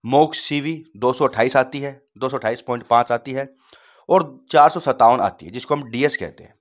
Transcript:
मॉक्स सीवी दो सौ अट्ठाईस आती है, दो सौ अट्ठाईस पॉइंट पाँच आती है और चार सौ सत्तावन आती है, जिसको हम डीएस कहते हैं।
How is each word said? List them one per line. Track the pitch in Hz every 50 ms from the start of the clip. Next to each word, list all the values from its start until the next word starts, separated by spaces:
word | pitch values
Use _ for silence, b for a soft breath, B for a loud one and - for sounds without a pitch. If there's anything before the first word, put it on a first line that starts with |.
| -
मॉक्स | 117 131 143 156 151 - -
सीवी | - - 147 147 139 156 165 151 - _ _
दो | 101 120 123 127
सौ | - 151
अट्ठाईस | 127 - 113 117 127 127
आती | 135 131 131 - 143
है, | 139 139 135 135 _ _ _
दो | 104 127 131
सौ | 135
अट्ठाईस | 127 - 110 120 120
पॉइंट | - - 123 120 117
पाँच | _ 117 117 120 -
आती | 120 117 _ 139
है | 127 135 139 135 _ b b b b b b b b b b -
और | 170 185 170 143 - - _ _
चार | - 151 147 156
सौ | - 160
सत्तावन | - 139 127 - 123 117 123 123
आती | 98 98 90 - 76
है, | 82
जिसको | 101 127 - - 147
हम | 147 139
डीएस | 117 113 120 139 147 139
कहते | - 95 80 - - 131
हैं। | - _ _